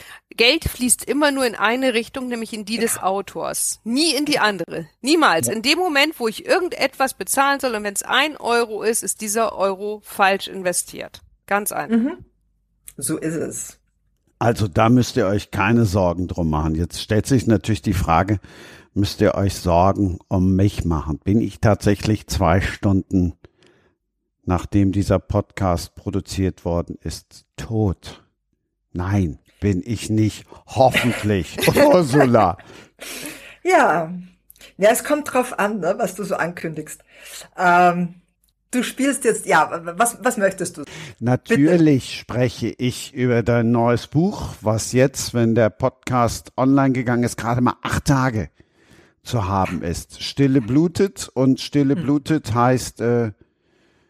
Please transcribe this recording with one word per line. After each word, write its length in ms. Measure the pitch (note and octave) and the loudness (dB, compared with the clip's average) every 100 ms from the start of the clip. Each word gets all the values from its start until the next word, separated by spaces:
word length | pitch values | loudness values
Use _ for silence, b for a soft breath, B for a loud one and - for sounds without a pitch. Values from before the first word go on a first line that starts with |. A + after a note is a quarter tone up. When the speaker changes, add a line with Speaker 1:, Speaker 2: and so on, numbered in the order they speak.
| B B _ | B B _
Speaker 1:
Geld 360 | - A#3 D#4+ - | 2 4 4 -2
fließt 380 | - B3 - - | -2 2 2 0
immer 260 | C4+ D4+ | 0 0
nur 160 | C4+ B3 | 2 -2
in 80 | G3 | 0
eine 400 | G#3 B3 C4 A3+ | 0 2 0 0
Richtung, 320 | A3+ C#4 B3+ | -4 -8 -8
nämlich 260 | A#3 A3+ | -8 -8
in 100 | A3 | -10
die 140 | G3+ A3+ | -6 -4
des 160 | A3+ | -2
Speaker 2:
Genau. 140 | - F#3 | -2 -4
Speaker 1:
Autors. 720 | G3 F#3+ E3 C#3+ - - - | -4 -6 -8 -6 -4 -6 -6
Nie 300 | G#3+ B3+ E4 | -4 -2 0
in 120 | C4+ D4 | 0 -2
die 120 | C#4 | 0
andere. 480 | G#3+ F#3+ E3 D#3+ E3 _ | 0 -2 -8 -8 -12 _
Niemals. 460 | B3 D#4+ B3 E3 - | 0 4 4 2 0
Speaker 3:
Ja. 60 | |
Speaker 1:
In 100 | A3 | -2
dem 160 | A#3 D#4 | 0 0
Moment, 400 | F#4 C#4 D4+ - | 0 2 0 0
wo 80 | A3+ | -6
ich 180 | - - | -4 0
irgendetwas 680 | F#4+ F#4 - C4+ - C4 - | 0 0 -4 -4 -2 -4 -4
bezahlen 440 | F#3+ - C#4 C#4 | -4 0 0 0
soll 140 | C4 | -2
und 100 | G#3+ | -4
wenn's 200 | G#3 G3 | -4 -6
ein 340 | - B3 D4+ C#4+ | -2 0 -2 -4
Euro 460 | - A#3 A#3 G#3+ | -2 0 0 -4
ist, 180 | G#3 A#3 | -2 -2
ist 200 | G3+ - | -4 -8
dieser 360 | G#3+ A3 A3 - | -6 -2 -2 0
Euro 440 | G3 F#3+ G#3 G#3+ - | -4 -2 -8 -10 -12
falsch 420 | - G3 G3 - | 0 2 2 -4
investiert. 720 | F#3+ F3+ F3 - - - - _ _ - | -6 -4 -4 -6 -12 -14 -16 _ _ -4
Ganz 240 | G3+ G#3 | -4 -4
einfach. 260 | - D3 A3+ | -6 -2 0
Speaker 2:
Mhm. 280 | C4+ F4+ - _ _ _ _ _ - - | 0 -6 -18 _ _ _ _ _ -20 -10
So 220 | C#3 D#3 | -6 -4
ist 160 | D#3+ | -4
es. 460 | D#3+ B2+ A2+ - - _ _ _ _ _ - | -6 -6 -10 -14 -18 _ _ _ _ _ -2
Speaker 4:
Also 280 | A2+ A#2+ G#2 | 0 0 -2
da 220 | F#2 A2+ | 2 4
müsst 280 | B2 A2+ B2+ | 4 4 0
ihr 80 | F#2+ | 0
euch 240 | G#2 - | 0 -4
keine 360 | G#2 G2 A#2 A2 | 0 2 4 4
Sorgen 420 | G2 F2+ E2+ F2 | 2 2 0 -4
drum 240 | - D#2+ | -2 0
machen. 240 | D2+ D#2 D#2+ | 0 0 -2
Jetzt 260 | E2+ - | -4 -6
stellt 240 | - G#2+ - | -2 0 2
sich 220 | C3 - | 0 4
natürlich 340 | G#2 - G#2 | 0 2 -2
die 140 | - F2+ | -2 -2
Frage, 440 | - E2 F#2+ G#2 B B B B B | 2 2 2 -2 B B B B B
müsst 260 | G2 G2+ - | -2 -2 2
ihr 140 | G2+ | 2
euch 220 | - G2 - | 2 -2 -2
Sorgen 640 | F2+ E2+ F#2+ G2 G2 E2 - | 0 4 4 2 0 -2 -4
um 280 | F#2+ F#2 F#2+ | 0 2 4
mich 300 | G2+ - E2+ | 2 0 -2
machen? 320 | D#2 D2+ D2 | -2 -2 -6
Bin 240 | - A2 | 0 0
ich 180 | G#2 - | 0 0
tatsächlich 680 | A#2+ G2 G#2+ G2+ - G#2+ - | 0 2 2 0 0 -2 -2
zwei 340 | - E2+ F2 | -2 2 2
Stunden, 720 | - - G#2 F#2+ - F#2+ F2 - b b b b b b b _ _ _ - | 0 -2 0 0 2 0 0 -4 b b b b b b b _ _ _ -4
nachdem 460 | F2+ - G2+ G2 | -4 0 0 2
dieser 260 | F#2 F#2+ F#2 | 0 0 0
Podcast 800 | - G#2 - - F#2+ E2+ - - | 0 -4 -4 -4 -2 -2 -4 -12
produziert 680 | G#2 F#2 - - F#2+ - F2 | -6 -6 -6 -2 -2 -2 -4
worden 340 | E2+ E2 - | -4 -4 -8
ist, 440 | E2 - _ - _ - | -10 -12 _ -20 _ -16
tot? 680 | - A2 G#2 E2+ - - _ _ _ _ _ _ _ | -6 -2 0 -2 -10 -20 _ _ _ _ _ _ _
Nein, 460 | F2 F2+ G2+ E2+ - _ - | -8 -2 0 0 -4 _ -4
bin 220 | G#2 F2+ | -2 -2
ich 280 | A#2+ G#2 - | -4 -6 -2
nicht. 340 | A2 G#2+ - - B B | 0 0 -2 -18 B B
Hoffentlich, 880 | G#2+ B2+ B2 B2 - G2+ G2+ D#2+ - - | 2 2 2 -2 -2 0 0 -2 -2 0
<laughs> 80 | - | 4
Ursula. 840 | D4 F#3 D3+ D3 B2+ A#2 F#2 - B B B B B B D4 B B B | 6 6 4 2 4 6 4 0 B B B B B B -14 B B B
Speaker 2:
Ja. 500 | F4 F4+ A3+ D#3+ D#3+ F3+ F3+ _ _ _ B B | 2 4 4 0 -4 -10 -14 _ _ _ B B
Ja, 120 | G3+ | 2
es 120 | A#3+ | 2
kommt 300 | - D4 D4 | 0 -2 0
drauf 240 | B3+ A#3+ - | -2 -2 -2
an, 220 | G3+ G#3+ | -2 -2
ne, 160 | E3 G#3+ | -2 -2
was 160 | G3+ | -4
du 100 | - | -4
so 120 | G3 - | -6 -4
ankündigst. 680 | E3 F3 E3 D#3 D3+ - B B B B B - | -4 -6 -8 -8 -12 -16 B B B B B 0
Ähm, 640 | F3+ F3 F3+ F3 E3+ - _ _ _ _ - | 4 6 6 4 -4 -6 _ _ _ _ -6
du 140 | B3 | -4
spielst 400 | - - C4+ C4+ | -4 -2 -2 0
jetzt, 240 | A#3 - - | 0 0 2
ja, 340 | E3 D3+ E3+ E3+ E3+ | 2 2 -4 -8 -2
was, 200 | A#3+ - | -2 0
was 160 | B3 A#3+ | -4 0
möchtest 400 | G3 F#3+ E3+ - | 0 0 -8 -8
du? 60 | C#3+ B D3+ B | -14 B -18 B
Speaker 4:
Natürlich 880 | A2+ B2+ - A3+ D3+ F3 D#3 C3 - | 0 0 2 4 4 6 4 2 -2
Speaker 2:
Bitte. 100 | - | -14
Speaker 4:
spreche 480 | - A#2 B2+ - A#2 - | -8 -2 -2 -2 -8 -4
ich 340 | B2 - - | -6 -6 -12
über 280 | C3+ B2 A#2 | -4 0 0
dein 300 | A2+ A#2+ A#2 | 2 2 2
neues 340 | A#2+ A#2 A#2+ - | 2 2 0 0
Buch, 420 | C#3+ F#3 - - - | 0 0 -2 -10 -6
was 300 | G#2+ A2 - | -2 -2 0
jetzt, 420 | B2 C#3+ - - | 2 2 0 -4
wenn 220 | A#2+ A2+ A2+ | 0 2 4
der 160 | G#2+ | 2
Podcast 800 | - C3 - - B2+ A#2 - - - | 0 -4 -4 -4 0 0 -2 -10 -2
online 340 | C3 C#3 C3+ | 2 4 2
gegangen 320 | B2+ B2 A#2+ | 0 0 0
ist, 140 | A#2+ - | 0 -2
gerade 240 | A#2 B2 | -4 0
mal 140 | B2 - | 0 -2
acht 240 | - - - | -4 -4 0
Tage 440 | C3+ C3 A2+ - b b b b b b b | 2 2 -2 -6 b b b b b b b
zu 240 | - A#2+ F#2+ | -8 -4 -2
haben 340 | G2 F#2 F2+ | 0 0 -2
ist. 400 | F2 E2+ - - | -6 -8 -10 -12
Stille 400 | - - C#3 C3+ | -10 0 2 2
blutet 640 | G#2+ C#3 F3 E3 G3 - - | 2 0 0 0 -2 -2 -10
und 260 | - C3+ B2 | 0 2 2
Stille 360 | - D3 C3+ D3 | 0 0 0 0
Speaker 2:
Hm. 80 | |
Speaker 4:
blutet 500 | A#2+ D3 C#3 D#3 A2+ | 0 -2 0 -2 0
heißt, 480 | A#2 B2 B2+ - - | 2 2 2 -2 -4
äh, 300 | A2+ A#2+ A2+ - _ _ _ _ _ _ _ | -2 0 -2 -8 _ _ _ _ _ _ _